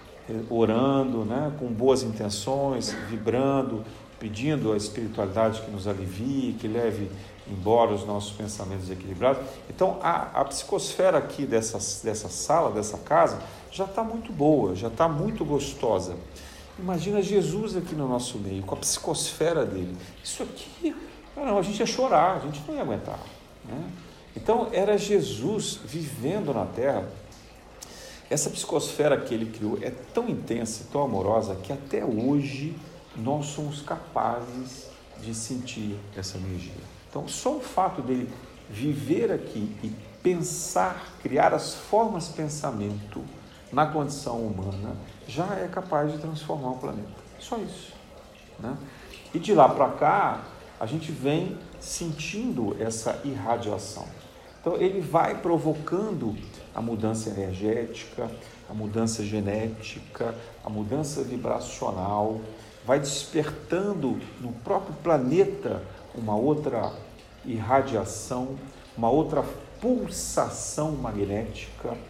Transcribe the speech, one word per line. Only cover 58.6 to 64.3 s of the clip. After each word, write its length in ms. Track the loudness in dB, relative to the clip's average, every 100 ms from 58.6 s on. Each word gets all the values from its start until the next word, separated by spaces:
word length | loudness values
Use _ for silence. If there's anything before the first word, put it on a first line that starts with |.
| -10
a 40 |
mudança 500 | -6 -2 2 2 0
genética, 1120 | 0 0 2 0 0 -4 -10 -12 -12 -4 -4 -4 -12 -12
a 60 | -6
mudança 540 | -4 -2 -2 -2 -2
vibracional, 1200 | -2 -2 0 -2 -2 -4 -2 -2 0 2 2 0 -6 -12 -16 -6 4
vai 140 | 4
despertando 1200 | 4 -4 0 0 0 -4 -2 0 0 0 0 -2 -4